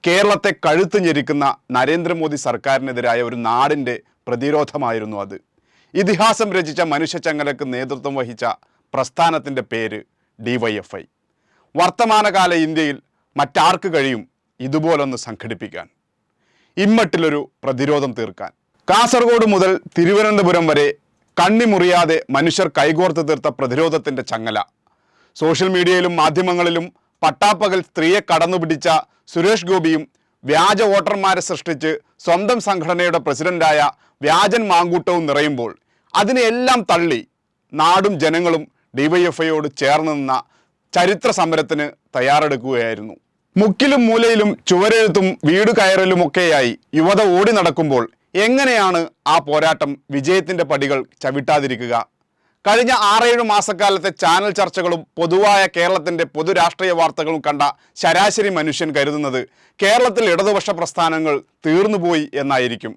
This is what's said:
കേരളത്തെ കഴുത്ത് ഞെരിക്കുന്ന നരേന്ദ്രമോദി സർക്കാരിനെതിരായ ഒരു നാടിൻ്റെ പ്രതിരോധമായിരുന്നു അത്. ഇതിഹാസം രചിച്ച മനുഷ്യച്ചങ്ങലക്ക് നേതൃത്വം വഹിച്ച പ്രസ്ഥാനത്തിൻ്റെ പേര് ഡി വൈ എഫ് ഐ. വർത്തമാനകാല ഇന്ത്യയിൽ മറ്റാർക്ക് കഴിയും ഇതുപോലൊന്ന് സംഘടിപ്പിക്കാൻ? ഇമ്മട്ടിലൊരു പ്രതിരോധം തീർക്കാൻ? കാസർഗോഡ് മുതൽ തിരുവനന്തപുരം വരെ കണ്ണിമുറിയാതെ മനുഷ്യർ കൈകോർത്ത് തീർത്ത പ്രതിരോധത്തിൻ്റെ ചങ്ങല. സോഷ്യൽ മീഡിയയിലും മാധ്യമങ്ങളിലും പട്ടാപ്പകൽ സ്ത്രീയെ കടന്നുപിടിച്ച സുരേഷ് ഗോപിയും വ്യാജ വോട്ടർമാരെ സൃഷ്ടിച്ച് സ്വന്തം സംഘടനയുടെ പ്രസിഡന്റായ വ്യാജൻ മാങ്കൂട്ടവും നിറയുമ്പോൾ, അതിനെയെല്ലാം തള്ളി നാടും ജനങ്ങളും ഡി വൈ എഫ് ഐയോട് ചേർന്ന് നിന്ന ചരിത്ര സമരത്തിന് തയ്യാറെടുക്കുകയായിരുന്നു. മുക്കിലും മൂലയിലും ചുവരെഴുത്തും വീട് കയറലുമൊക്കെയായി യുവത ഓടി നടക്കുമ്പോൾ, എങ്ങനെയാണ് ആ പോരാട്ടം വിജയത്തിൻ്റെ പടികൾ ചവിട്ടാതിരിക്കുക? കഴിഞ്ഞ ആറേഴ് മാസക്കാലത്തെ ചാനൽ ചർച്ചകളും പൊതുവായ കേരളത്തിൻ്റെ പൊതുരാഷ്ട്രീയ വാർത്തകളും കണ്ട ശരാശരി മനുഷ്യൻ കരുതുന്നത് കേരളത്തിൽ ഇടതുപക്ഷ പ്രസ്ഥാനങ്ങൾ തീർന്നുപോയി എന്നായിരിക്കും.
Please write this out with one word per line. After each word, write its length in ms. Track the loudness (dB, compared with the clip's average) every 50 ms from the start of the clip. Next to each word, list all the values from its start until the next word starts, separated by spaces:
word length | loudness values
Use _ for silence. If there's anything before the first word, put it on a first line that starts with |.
| 0
കേരളത്തെ 460 | 2 2 2 2 2 0 0 0 -4 -4 _ 0
കഴുത്ത് 340 | 0 2 2 0 0 0 0 0
ഞെരിക്കുന്ന 400 | 0 0 -2 -2 -2 -2 -2 0 -2 -2 _ _ _ -2
നരേന്ദ്രമോദി 600 | 0 0 0 0 -2 -2 -4 -4 -4 -4 -6 -6 -6 -4
സർക്കാരിനെതിരായ 760 | -6 -6 -4 -2 -2 -2 -2 -2 -4 -6 -4 -2 -2 0 0 -2 -4
ഒരു 100 | -6 -4 -2
നാടിൻ്റെ 480 | -2 0 0 2 0 0 -2 -4 -6 -6 -8 _ _ _ _ _ -6
പ്രതിരോധമായിരുന്നു 880 | -6 -4 -2 -2 0 0 -2 -2 -4 -6 -4 -4 -4 -4 -6 -8 -8 -10 -10
അത്. 120 | -10 -12 -18 _ _ _ _ _ _ _ _ _ _ -4
ഇതിഹാസം 560 | -2 -2 0 0 2 2 0 2 0 -2 -2 -2 -4
രചിച്ച 220 | -4 -4 -4 -4 -2 -2 -2
മനുഷ്യച്ചങ്ങലക്ക് 720 | -2 -4 -4 -6 -6 -6 -4 -4 -2 -4 -4 -4 -6 -6 -8 -6
നേതൃത്വം 400 | -6 -6 -6 -8 -8 -8 -6 -6 -6
വഹിച്ച 240 | -6 -6 -8 -6 -6 -6 -6 _ _ _ _ _ _ _ -4
പ്രസ്ഥാനത്തിൻ്റെ 680 | -4 -4 -4 _ 0 0 0 0 -2 -6 -6 -8 -8 -8 _
പേര് 280 | -6 -6 -4 -6 -8 -10 -14 _ _ _ _ _ _ _
ഡി 180 | -6 -4 -2 -2 -2
വൈ 80 | -2 -4 -6
എഫ് 140 | -10 -12 -16 -18
ഐ. 40 | -18 _ _ _ _ _ _ _ _ _ _ _ _ _ _ 0
വർത്തമാനകാല 720 | 0 0 2 0 0 2 2 2 2 2 2 2 2 2 2 0 0
ഇന്ത്യയിൽ 320 | 0 0 -2 -2 -2 -4 -8 _ _ _ _ _ _ _ -4
മറ്റാർക്ക് 480 | -4 -2 _ 2 2 2 2 0 -4 -2 0
കഴിയും 260 | 0 0 0 -2 -4 -8 _ _ _ _ _ _ _ -8 -4
ഇതുപോലൊന്ന് 500 | -2 -2 0 0 0 0 0 -2 -4 -8 -10
സംഘടിപ്പിക്കാൻ? 600 | -12 -14 -12 -10 -12 -10 -10 -12 -14 -14 -16 -16 _ _ _ _ _ _ _ _ _ _ _ _ _ _ _ _ _ _
ഇമ്മട്ടിലൊരു 640 | 0 2 2 4 2 2 0 0 -2 0 0 0 -2 -6 -8 _ _
പ്രതിരോധം 480 | -6 -6 -4 -2 0 0 0 0 -2 -4 -4 -6
തീർക്കാൻ? 320 | -8 -8 -8 -14 -16 -16 _ _ _ _ _ _ _ 2
കാസർഗോഡ് 580 | 2 4 4 4 4 4 4 4 4 4 4 4
മുതൽ 180 | 4 4 2 2 0 -2 -4 -6 _
തിരുവനന്തപുരം 680 | 0 2 4 4 4 2 2 2 2 2 2 2 2 2 2
വരെ 180 | 2 2 2 0 -2 _ _ _ _ _ _ _ _ 0
കണ്ണിമുറിയാതെ 760 | 2 2 4 2 2 2 2 2 2 4 4 2 2 2 0 -2 -2 -2 -2
മനുഷ്യർ 320 | 0 0 0 0 0 -2 -2 0
കൈകോർത്ത് 460 | 0 0 0 2 0 0 0 0 -2 -2 -2
തീർത്ത 200 | -4 -2 -2 -6 -4 -4
പ്രതിരോധത്തിൻ്റെ 640 | -4 -4 0 0 0 0 0 -2 -4 -4 -6 -6 -8 -8
ചങ്ങല. 280 | -8 -6 -6 -6 -6 -6 -6 _ _ _ _ _ _ _ _ _ _ _ _ _ _ -4
സോഷ്യൽ 280 | -2 -2 0 0 0 0 0
മീഡിയയിലും 360 | 0 2 2 2 2 0 0 0 0
മാധ്യമങ്ങളിലും 680 | 0 0 0 0 -2 0 0 0 0 0 -2 -4 -6 -8 _ _ _ _ _ _
പട്ടാപ്പകൽ 580 | -2 -2 0 _ 0 0 2 2 0 0 0 -2 -4 _
സ്ത്രീയെ 320 | _ -2 0 2 2 0 0 0
കടന്നുപിടിച്ച 580 | 0 0 2 0 0 -4 -2 -4 -4 -2 0 0 0 0 0 _ _ _ _ -8
സുരേഷ് 360 | -4 0 0 2 0 0 0 0
ഗോപിയും 320 | -2 0 2 0 0 0 -4 _ _ _ _ _ _ _ -4
വ്യാജ 360 | 0 2 2 4 4 2 2 2 2
വോട്ടർമാരെ 520 | 2 2 0 0 -4 0 0 0 0 0 -2 -6
സൃഷ്ടിച്ച് 420 | -8 -8 -6 -8 -6 -4 -2 -4 -4 -4 _ _ _ _ 0
സ്വന്തം 340 | 0 0 2 2 0 -2 -2 -2
സംഘടനയുടെ 540 | -2 -4 -2 -2 -4 -2 0 0 0 0 -2 -2
പ്രസിഡന്റായ 540 | -2 -4 -2 -2 -4 0 2 2 2 4 4 2 0 -2 _ _ _ _ _ 0
വ്യാജൻ 380 | 2 2 4 4 2 2 0 0 2
മാങ്കൂട്ടവും 520 | 2 2 2 2 0 -2 0 0 -2 0 0 0
നിറയുമ്പോൾ, 440 | 0 0 0 0 -2 -4 -6 -8 -8 _ _ _ _ _ _ _ -2 0
അതിനെയെല്ലാം 600 | 0 2 2 2 2 0 0 0 0 2 0 0 2 0
തള്ളി 280 | 0 0 2 0 -2 -4 -6 _ _ _ _ _ _ _ _ _
നാടും 420 | -4 0 2 4 4 4 2 0 -2 0 0
ജനങ്ങളും 380 | 0 0 0 0 0 0 -2 -4 _ _ _ _ _ -4 -2
ഡി 80 | 0 2
വൈ 100 | 2 2 2 0
എഫ് 120 | 0 -2 -2
ഐയോട് 220 | -2 -2 -2 -4 -6 -6 -2
ചേർന്ന് 340 | 0 2 2 2 0 -2 -4 -4
നിന്ന 180 | -4 -2 -4 -4 -4 _ _ _ _ _ _ _ _ _ 0
ചരിത്ര 340 | 0 2 2 0 0 -2 -2 0 0
സമരത്തിന് 480 | 0 0 0 -2 0 -2 -2 -4 -4 -6 -8 _ _ _ _
തയ്യാറെടുക്കുകയായിരുന്നു. 1000 | -2 2 4 4 4 2 0 -2 -4 -4 -4 -2 -2 -2 -2 -4 -6 -10 -16 -16 _ _ _ _ _ _ _ _ 2
മുക്കിലും 420 | 2 2 2 _ 2 2 2 2 2 2
മൂലയിലും 420 | 2 4 4 4 4 4 2 0 0 -4 _ 0
ചുവരെഴുത്തും 580 | 2 2 4 4 4 4 2 2 2 2 0 0 -2 0 0 2
വീട് 220 | 2 4 2 2 2 4
കയറലുമൊക്കെയായി 920 | 4 4 4 2 2 2 2 2 0 0 0 0 2 2 2 2 2 0 -2 -6 _ _ -2 0
യുവത 220 | 2 2 4 4 2 2 2
ഓടി 160 | 2 2 2 2 2
നടക്കുമ്പോൾ, 440 | 0 0 0 0 -2 0 0 0 -2 -2 _ _ _ _ -4 -2 0
എങ്ങനെയാണ് 560 | 2 2 2 2 2 2 2 2 2 0 -2 -4 -4 _ _ _ 0
ആ 40 | 0 0 0
പോരാട്ടം 440 | 0 0 2 2 2 0 0 -2 -6 -6 -12 _ _ -6
വിജയത്തിൻ്റെ 500 | -4 0 0 0 0 0 -2 -4 -4 -2 -2
പടികൾ 280 | -2 -2 -2 -2 -2 -4 -4 _ _ _
ചവിട്ടാതിരിക്കുക? 720 | -8 -6 -6 -4 -2 0 0 0 0 -2 -6 -6 -6 -4 -4 -4 -4 _ _ _ _ _ _ _ _ _ _ _ _
കഴിഞ്ഞ 260 | 2 2 2 2 2 0 2 2 2
ആറേഴ് 320 | 4 4 4 4 2 2 2 0
മാസക്കാലത്തെ 580 | 0 0 0 -2 -2 0 0 0 0 0 -2 -6 -4 0
ചാനൽ 280 | 0 2 2 2 0 -2 0 -2
ചർച്ചകളും 420 | -2 -2 -2 -4 -2 -2 -2 -4 -6 _ _ -4
പൊതുവായ 440 | -2 0 2 2 4 4 4 4 2 0 0
കേരളത്തിൻ്റെ 480 | 0 0 0 0 0 -2 -4 -4 -4 -4 -4 _
പൊതുരാഷ്ട്രീയ 580 | -6 -4 -2 2 2 2 0 0 -2 -2 -2 2 2
വാർത്തകളും 400 | 0 0 0 -4 -4 -4 -4 -4 -4
കണ്ട 160 | -4 -2 0 0 -2 -2 _ _ _ _ -2
ശരാശരി 480 | 0 0 2 4 2 2 2 0 -2 0 0 -2
മനുഷ്യൻ 320 | -2 -2 -2 -4 -4 -2 -2 -2
കരുതുന്നത് 420 | -2 -2 -2 -4 -4 -4 -4 -4 -6 -8 _ _ _ _ _ _
കേരളത്തിൽ 420 | 0 2 4 4 2 2 2 0 0 2 2
ഇടതുപക്ഷ 360 | 2 2 0 0 0 -2 -4 -4 -4
പ്രസ്ഥാനങ്ങൾ 560 | -6 -6 -2 -2 -2 0 0 -2 -2 -2 -2 -4 -6 _ _ _ -2
തീർന്നുപോയി 580 | 2 2 2 2 2 0 -2 0 0 0 0 -2 -4 -6 -6
എന്നായിരിക്കും. 520 | -2 0 0 0 0 -2 -4 -6 -10 -14 -14